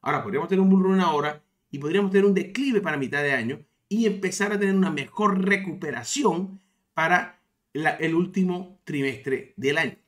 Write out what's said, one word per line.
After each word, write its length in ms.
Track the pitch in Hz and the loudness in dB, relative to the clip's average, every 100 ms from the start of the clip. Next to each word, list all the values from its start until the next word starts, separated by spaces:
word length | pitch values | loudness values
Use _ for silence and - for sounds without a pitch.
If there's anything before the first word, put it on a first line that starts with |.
Ahora, 200 | 135 123 | -2 -4
podríamos 280 | 104 127 165 | -2 -4 0
tener 100 | 190 | 2
un 80 | 190 | 6
bull 140 | 190 | 6
run 180 | 185 190 | 6 4
ahora 420 | 175 151 147 151 _ _ _ | 2 0 -2 -6 _ _ _
y 80 | 143 | -8
podríamos 320 | 147 190 196 | 0 0 2
tener 160 | 196 202 | 4 4
un 80 | |
declive 480 | 190 196 - 277 214 | 2 -2 -4 -2 0
para 160 | 170 147 | -2 -4
mitad 240 | 131 143 | -4 -2
de 100 | 147 | 0
año 320 | 131 117 147 - _ _ | 0 -2 -6 -12 _ _
y 160 | 214 | 0
empezar 480 | 226 190 185 180 202 | 0 0 -4 -2 -2
a 60 | 208 | 0
tener 160 | 196 | 2
una 160 | 190 185 | 2 2
mejor 520 | 147 135 - 208 190 | 0 -6 0 0 2
recuperación 1160 | 190 196 185 156 160 120 113 269 247 170 190 190 _ _ _ | 2 0 -2 -8 -8 -8 -6 0 0 0 -4 -10 _ _ _
para 480 | - 165 175 - _ _ _ _ | -4 2 2 0 _ _ _ _
la, 200 | 139 156 | -2 -2
el 220 | - 160 | 0 -2
último 640 | 165 185 196 185 180 185 - | 0 0 0 0 -2 -8 -18
trimestre 720 | - 147 135 117 139 131 - - | -8 -4 -4 -4 -4 -6 -6 -4
del 220 | 131 151 | -2 0
año. 180 | 139 - | -2 -8